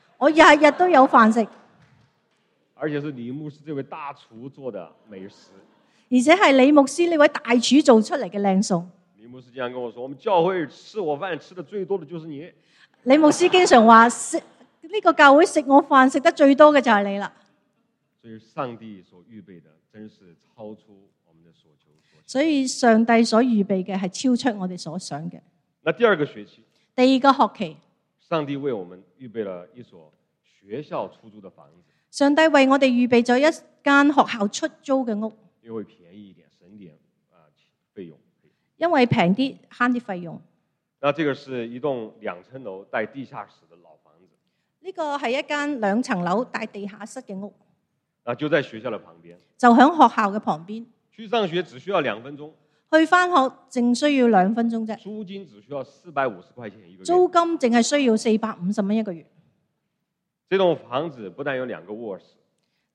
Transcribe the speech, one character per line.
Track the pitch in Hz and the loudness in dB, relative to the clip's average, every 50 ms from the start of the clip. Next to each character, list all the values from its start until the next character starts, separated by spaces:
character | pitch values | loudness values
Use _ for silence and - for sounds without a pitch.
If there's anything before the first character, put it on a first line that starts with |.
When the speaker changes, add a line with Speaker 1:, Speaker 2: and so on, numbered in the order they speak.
| _ _ _ _ | _ _ _ _
Speaker 1:
我 | 262 311 | 0 2
日 | 302 | 6
日 | 320 339 339 294 294 302 294 294 - | 6 8 8 8 6 6 2 4 2
都 | 359 370 | 2 4
有 | 330 262 262 | 6 4 4
飯 | 269 302 247 220 220 220 | 6 6 4 4 4 4
食。 | 233 208 - - - _ _ _ _ _ _ _ _ _ _ _ _ _ _ _ _ _ _ _ _ _ _ _ | 0 -4 -4 -8 -18 _ _ _ _ _ _ _ _ _ _ _ _ _ _ _ _ _ _ _ _ _ _ _
Speaker 2:
而 | - 143 156 | -10 -8 -6
且 | 147 143 | -6 -6
是 | 147 156 | -8 -8
李 | 139 123 117 123 | -10 -10 -12 -12
牧 | 135 151 151 151 | -12 -12 -12 -14
師 | - _ _ | -16 _ _
這 | 156 147 | -12 -10
位 | 139 | -10
大 | 135 151 180 160 147 143 139 | -10 -10 -14 -14 -14 -14 -14
廚 | - _ _ 113 110 127 135 | -16 _ _ -20 -20 -20 -20
做 | 143 151 135 123 | -18 -14 -14 -12
的 | 101 95 82 78 _ _ _ 110 | -12 -12 -14 -16 _ _ _ _
美 | 104 95 95 101 | -20 -18 -18 -18
食。 | - _ _ _ 95 98 _ _ _ _ _ _ _ _ _ _ | -20 _ _ _ _ -20 _ _ _ _ _ _ _ _ _ _
Speaker 1:
而 | 254 254 | -2 0
且 | 240 302 339 | 2 2 2
係 | 392 415 302 269 | 4 4 4 4
李 | 262 254 285 | 4 4 6
牧 | 302 285 | 6 4
師 | 262 - - 339 349 339 | 2 2 0 -2 -2 0
呢 | 330 294 | 2 2
位 | 294 | 2
大 | 294 294 - | 2 2 -4
廚 | - 226 240 247 233 - 247 302 - | -4 -2 -2 -2 0 2 2 4 6
做 | 285 233 220 | 6 4 4
出 | 214 - 349 | 4 0 -4
嚟 | 285 214 170 | -6 -6 -8
嘅 | - 202 | -6 -4
靚 | 202 196 190 190 208 | -2 0 0 0 0
餸。 | - 190 165 175 180 - _ _ _ _ | 0 -2 -4 -4 -8 -16 _ _ _ _
Speaker 2:
李 | 104 110 | _ -20
牧 | 120 127 131 | -20 -20 -20
師 | 120 | -20
經 | 127 120 | _ _
常 | 131 123 123 | -10 -8 -8
跟 | 127 127 | -8 -8
我 | 123 117 | -10 -10
說 | 107 120 | -10 -12
：“我 | 127 135 | -14 -14
們 | 139 | -14
教 | 135 - 214 196 170 165 | -10 -4 0 0 2 2
會 | 185 190 180 151 135 | 0 0 -2 -6 -6
吃 | - - - - - 214 | -10 -18 -20 -14 -10 -8
我 | 180 151 147 139 | -6 -6 -6 -6
飯 | 196 190 165 | -6 -8 -10
吃 | 139 - - 185 | -10 -12 -16 -18
的 | 180 | -18
最 | 147 131 202 202 185 | -16 -12 -10 -10 -6
多 | 180 196 190 | -6 -6 -8
的 | 160 | -8
就 | 139 175 165 | -12 -14 -14
是 | 156 | -14
你。” | 165 143 139 165 175 - _ _ _ _ _ _ _ _ _ _ | -14 -14 -16 -16 -18 -20 _ _ _ _ _ _ _ _ _ _
Speaker 1:
李 | 247 269 311 | 2 4 6
牧 | 311 | 6
師 | 302 285 - 349 349 | 4 4 4 2 2
經 | 370 370 359 | 4 4 6
常 | - 285 233 214 | 6 6 6 8
話 | 226 226 226 226 240 | 8 8 8 8 6
：“食-， | 233 - - - 320 330 - _ _ _ _ _ _ _ | 2 -4 -8 -8 -8 -8 -10 _ _ _ _ _ _ _
呢 | - 311 392 427 | -16 -8 -8 -2
個 | - 349 | 0 0
教 | - - 294 277 277 | 4 6 6 8 8
會 | 302 359 | 6 4
食 | - - 311 247 | 2 0 -4 0
我 | 277 269 285 277 | 4 4 4 4
飯 | - 294 262 262 269 | 4 4 4 4 4
食 | - 285 | 2 0
得 | 254 330 | 0 0
最 | 339 - 294 277 277 | 2 4 4 4 6
多 | 277 302 302 | 6 6 6
嘅 | 294 277 | 6 4
就 | 247 254 | 2 2
係 | 214 202 202 202 | 2 2 0 -2
你 | 196 202 | -6 -8
啦。” | 196 - - _ _ _ _ _ _ _ _ _ _ _ _ _ _ _ _ _ | -8 -10 -14 _ _ _ _ _ _ _ _ _ _ _ _ _ _ _ _ _
Speaker 2:
所 | _ 117 | _ -20
以 | 110 107 | -20 -20
上 | - _ _ 156 139 123 117 104 | -20 _ _ -10 -10 -10 -10 -14
帝 | 113 110 101 92 | -18 -20 -20 -20
所 | 87 _ 92 90 87 | -20 _ _ -20 _
預 | 120 113 107 | _ -20 -20
備 | 87 98 92 82 | -20 -20 -20 -20
的 | 71 80 73 78 _ _ | -20 _ _ _ _ _
真 | _ 107 107 107 | _ -20 -20 -20
是 | - _ 98 87 82 _ _ _ _ | -20 _ _ -20 _ _ _ _ _
超 | 117 110 107 107 | -20 -20 -18 -20
出 | 104 _ 110 101 98 98 101 _ _ _ | -20 _ _ _ _ _ _ _ _ _
我 | 85 80 | _ _
們 | 80 82 | _ _
的 | 85 | _
所 | 82 _ _ 82 73 _ | _ _ _ _ _ _
求 | _ 76 | _ _
所 | 73 _ _ _ _ _ | _ _ _ _ _ _
想。 | _ | _
Speaker 1:
所 | - - 262 | -10 -6 -4
以 | 311 330 294 277 262 | -2 -2 -2 -2 -4
上 | 247 - - 262 233 220 220 226 | -6 -6 0 2 2 4 4 2
帝 | 240 233 226 233 | 2 2 2 2
所 | 226 220 220 | 2 2 0
預 | 262 254 226 208 190 | 0 2 0 0 0
備 | 196 196 185 185 | -2 -4 -4 -4
嘅 | - 185 190 | -6 -8 -8
係 | 196 180 - - - 254 247 | -8 -8 -8 -6 -2 -2 -2
超 | 233 262 254 | -2 -2 -4
出 | 208 202 | -6 -6
我 | 185 185 | -8 -10
哋 | 180 175 | -10 -12
所 | - 160 156 180 | -14 -14 -14 -14
想 | - - - 170 165 175 | -12 -12 -14 -12 -12 -14
嘅。 | - - _ _ _ _ _ _ _ _ | -16 -18 _ _ _ _ _ _ _ _
Speaker 2:
那 | _ 160 | _ -8
第 | - - 233 | -2 2 2
二 | 220 190 | 2 2
個 | 147 147 | 2 -2
學 | - - 107 104 | -6 -8 -14 -20
期。 | - _ _ _ _ _ _ _ _ _ | -20 _ _ _ _ _ _ _ _ _
Speaker 1:
第 | 254 | 2
二 | 254 262 269 254 269 277 | 2 2 4 4 4 2
個 | |
學 | 262 277 233 208 - - | 4 4 0 -2 -2 -6
期。 | 202 156 151 - _ _ _ _ _ _ _ _ | -10 -10 -10 -16 _ _ _ _ _ _ _ _
Speaker 2:
上 | _ _ 170 160 147 | _ _ -6 -4 -4
帝 | 139 143 | -4 -8
為 | 135 143 139 | -6 -6 -6
我 | 120 101 90 | -6 -6 -10
們 | 87 90 92 104 _ _ _ | -14 -18 -20 _ _ _ _
預 | 131 117 | -20 -14
備 | 101 113 104 | -10 -8 -8
了 | 98 90 87 87 - 117 | -8 -10 -12 -14 -18 _
一 | 123 | -20
所 | 117 - _ 85 78 76 _ _ _ _ _ _ _ _ _ _ | -20 -20 _ -20 -20 _ _ _ _ _ _ _ _ _ _ _
學 | 98 98 107 143 | _ -14 -14 -14
校 | 147 - 170 139 101 90 | -12 -10 -10 -10 -10 -10
出 | - _ _ 110 | -12 _ _ -20
租 | 104 107 | -20 -20
的 | 95 90 | -20 -20
房 | - _ 73 | -20 _ _
子。 | 73 _ _ _ _ _ _ _ _ | _ _ _ _ _ _ _ _ _
Speaker 1:
上 | - - 277 285 294 | -4 -2 0 0 2
帝 | 311 320 320 | 2 2 4
為 | 294 277 269 262 | 4 4 4 4
我 | 277 277 | 4 2
哋 | 277 | 2
預 | 262 240 240 247 233 | 2 2 0 0 2
備 | 247 233 240 | 2 2 2
咗 | 247 240 247 | 2 0 2
一 | 285 320 320 - - _ _ _ | 2 0 0 -2 -10 _ _ _
間 | _ 277 277 285 285 294 | _ 2 2 4 4 4
學 | 285 285 - - 240 226 | 2 2 0 0 -2 -4
校 | 202 208 | -4 -4
出 | - - 320 302 - _ | -4 -6 -8 -8 -8 _
租 | _ 285 262 269 247 | _ -4 -2 -2 -2
嘅 | 233 214 | -4 -6
屋。 | 208 220 220 214 _ _ _ _ _ | -6 -8 -10 -12 _ _ _ _ _
Speaker 2:
因 | 113 117 113 | _ -14 -12
為 | 110 98 | -12 -12
便 | 90 _ _ 87 85 95 | -14 _ _ _ _ -20
宜 | 104 101 98 | -20 -20 -20
一 | |
點， | 85 85 76 _ _ _ | -20 _ _ _ _ _
省 | 90 90 104 104 | _ _ -20 -20
點， | 95 80 76 _ _ _ _ _ _ _ | -20 -20 _ _ _ _ _ _ _ _
啊， | 95 85 78 76 73 _ _ _ _ _ _ _ _ | _ _ _ _ _ _ _ _ _ _ _ _ _
費 | 104 | -20
用。 | 92 82 76 _ _ _ _ _ _ _ _ _ _ _ _ | -20 -20 -20 _ _ _ _ _ _ _ _ _ _ _ _
Speaker 1:
因 | _ 320 349 | _ -4 -2
為 | 330 269 247 | 0 0 0
平 | 240 233 226 170 175 196 | 0 0 0 0 0 0
啲， | 233 269 269 - - _ _ | 0 -2 -6 -6 -12 _ _
慳 | - - 247 247 | -10 -6 -4 -4
啲 | 247 240 | -4 -6
費 | - - 190 | -8 -10 -12
用。 | 175 175 165 151 - - _ _ _ _ _ _ _ _ _ _ _ | -12 -14 -14 -18 -18 -20 _ _ _ _ _ _ _ _ _ _ _
Speaker 2:
那 | 139 143 | -4 -4
這 | 139 160 156 | -4 -2 -4
個 | 143 131 | -6 -6
是 | - - 131 131 120 117 117 | -8 -10 -12 -10 -10 -10 -10
一 | 123 120 | -12 -8
棟 | 139 147 131 120 110 104 - _ | -8 -6 -6 -8 -10 -14 -16 _
兩 | 104 101 87 90 | -12 -12 -12 -12
層 | 92 _ 131 135 127 | -18 _ -20 -18 -16
樓 | 101 95 95 98 | -16 -16 -16 -16
帶 | _ - 117 107 | _ -8 -8 -8
地 | 104 - 139 123 | -8 -10 -16 -18
下 | - 139 113 101 | -16 -16 -18 -20
室 | - _ _ _ _ | -20 _ _ _ _
的 | 85 | _
老 | 87 85 80 76 73 | _ _ _ _ _
房 | _ 78 78 85 | _ _ _ _
子。 | 92 85 _ _ _ _ _ _ _ _ _ _ | _ _ _ _ _ _ _ _ _ _ _ _
Speaker 1:
呢 | 311 381 | _ -16
個 | - 359 311 294 285 | -10 -10 -8 -8 -8
係 | 277 302 233 247 285 | -8 -6 -6 -6 -6
一 | 294 | -6
間 | - 294 294 285 294 294 233 | -8 -8 -6 -6 -6 -6 -4
兩 | 214 196 202 240 | -4 -2 -2 -2
層 | 254 - 226 175 175 | -4 -4 -6 -6 -4
樓 | 170 185 220 254 | -4 -4 -4 -4
帶 | - - 226 226 | -6 -8 -10 -10
地 | 220 - 202 208 196 | -12 -12 -14 -16 -16
下 | 214 - 202 | -16 -18 -20
室 | - - 262 | -18 -18 -20
嘅 | 254 - 196 | -18 -16 -16
屋。 | 190 202 196 - _ _ _ _ _ _ _ _ _ _ _ _ _ _ | -16 -16 -16 -20 _ _ _ _ _ _ _ _ _ _ _ _ _ _
Speaker 2:
那 | 117 120 | -12 -8
就 | - 147 147 | -8 -4 -2
在 | 170 147 | -2 -2
学 | 131 - 117 110 | -2 -6 -12 -12
校 | 120 123 | -10 -10
的 | 107 92 | -10 -10
旁 | - - 82 82 | -14 -18 -20 _
边。 | 82 - - _ _ _ _ | _ -20 -20 _ _ _ _
Speaker 1:
就 | _ 247 240 | _ 4 6
響 | 233 240 254 311 | 6 6 6 4
學 | 349 302 262 226 - | 6 4 4 4 4
校 | 240 214 196 | 0 -4 -4
嘅 | 202 214 | -4 -6
旁 | - 220 156 156 170 | -6 -6 -6 -6 -8
邊。 | 190 214 226 233 - _ _ _ _ | -12 -16 -16 -16 -18 _ _ _ _
Speaker 2:
去 | _ - 226 196 | _ -20 -10 -6
上 | 233 226 202 165 | -4 -2 -2 -2
學 | 165 180 | -4 -6
只 | 175 - 117 127 | -6 -8 -14 -16
需 | - 180 | -10 -4
要 | 202 170 | -4 -2
兩 | 139 120 101 113 | -2 -2 -6 -8
分 | 117 143 147 | -12 -16 -18
鐘。 | 139 151 156 - _ _ _ _ _ _ _ | -18 -18 -20 -20 _ _ _ _ _ _ _
Speaker 1:
去 | 311 320 320 | 2 2 2
返 | 320 370 359 359 359 | 4 2 2 2 2
學 | 359 269 262 254 - _ _ _ | 2 0 0 0 -4 _ _ _
淨 | - 247 240 240 240 233 | -6 -2 0 0 0 0
需 | 294 294 285 262 | 0 0 2 2
要 | 240 233 | 2 4
兩 | 214 185 180 196 226 | 4 4 2 2 0
分 | 233 233 233 | -2 -4 -4
鐘 | 226 226 220 | -4 -6 -8
啫。 | 214 208 - | -10 -12 -12
Speaker 2:
租 | - 196 214 214 208 | -14 -16 -16 -14 -14
金 | 175 196 196 196 | -14 -16 -18 -18
只 | 143 104 104 | -20 -20 -20
需 | 104 120 | _ _
要 | 143 135 | -12 -12
四 | 127 - _ _ _ 180 | -12 -14 _ _ _ -8
百 | 147 139 135 | -6 -4 -4
五 | 127 98 87 | -4 -6 -8
十 | - _ _ | -16 _ _
塊 | 123 117 104 | -18 -18 -18
錢 | 92 110 90 87 | -18 -20 _ -20
一 | 92 | -20
個 | - | -14
月。 | - | -6
Speaker 1:
租 | - 349 359 359 359 | -2 2 2 2 2
金 | 359 339 339 339 330 294 | 2 0 0 0 -2 -2
淨 | 269 233 | -2 0
係 | 233 240 | 2 2
需 | 226 - 294 294 269 | 0 0 0 0 0
要 | 240 220 | 0 0
四 | 214 - 233 220 220 | 0 0 -2 -2 -2
百 | 226 220 - - | -2 -6 -8 -8
五 | 175 190 | -8 -6
十 | 208 220 | -4 -4
蚊 | 196 196 214 | -4 -4 -4
一 | 226 | -4
個 | 214 208 | -4 -6
月。 | 170 160 - _ _ _ _ _ _ _ _ _ _ _ _ _ _ _ _ _ _ _ _ _ _ _ _ _ | -10 -14 -18 _ _ _ _ _ _ _ _ _ _ _ _ _ _ _ _ _ _ _ _ _ _ _ _ _
Speaker 2:
這 | 185 190 | -2 0
棟 | 190 175 156 | 2 0 0
房 | - - 113 120 139 165 170 | -2 -6 -8 -6 -6 -6 -6
子 | 135 120 104 92 | -10 -14 -16 -16
不 | 85 - | -14 -10
但 | 143 143 131 | -8 -6 -6
有 | 127 127 | -6 -8
兩 | 120 92 80 85 | -8 -10 -14 -14
個 | 98 | -16
臥 | 107 117 117 107 92 87 | -14 -14 -12 -12 -14 -14
室。 | - _ _ _ _ _ _ _ _ _ _ _ _ _ | -16 _ _ _ _ _ _ _ _ _ _ _ _ _